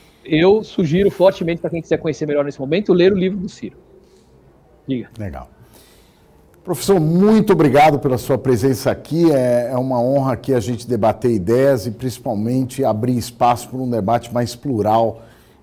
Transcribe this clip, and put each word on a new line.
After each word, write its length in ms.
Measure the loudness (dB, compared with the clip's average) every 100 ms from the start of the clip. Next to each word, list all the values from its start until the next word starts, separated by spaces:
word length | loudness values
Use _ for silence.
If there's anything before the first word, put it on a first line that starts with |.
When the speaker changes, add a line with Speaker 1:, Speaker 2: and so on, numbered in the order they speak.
| _ _
Speaker 1:
eu 400 | -2 2 4 2
sugiro 460 | 0 -4 0 2 0
fortemente 500 | 4 2 2 -4 -6
pra 120 | -6
quem 100 | -6
quiser 160 | -4 -4
conhecer 300 | -4 -6 -4
melhor 180 | -2 -2
nesse 140 | -6
momento, 340 | -4 -2 2
ler 180 | 4 4
o 40 | 2
livro 240 | -2 -4
do 100 | -10
Ciro. 260 | -12 -16 -18 _ _ _ _ _ _ _ _ _ _ -8
Diga. 220 | -8 -8 -12
Speaker 2:
Legal. 320 | -12 -12 -18 _ -20 -20 _ _ _ _ _ _ _ _
Professor, 360 | -8 -4 2 2
muito 520 | 4 4 6 4 4
obrigado 460 | 4 4 6 4 4
pela 220 | 0 -2
sua 180 | -2 -2
presença 540 | 0 0 0 0 -2
aqui. 400 | -4 -4 0 2
É, 400 | 2 2 0 0
é 40 | -4
uma 240 | -2 -2
honra 340 | 0 0 0
aqui 200 | -4 -2
a 60 | -2
gente 280 | -2 -6 -4
debater 440 | 0 0 0 0
ideias 560 | 0 0 2 2 0 -4
e 40 |
principalmente 920 | -8 -10 -8 -8 -4 -2 -4 -4 -4 -2
abrir 320 | -2 -2 -4
espaço 520 | -4 -2 0 0 -6
pra 100 | -10
um 100 | -6
debate 420 | -4 -2 -2 -2
mais 240 | -6 -6 -6
plural, 680 | -6 -2 0 2 0 -4 -16 -20 _ _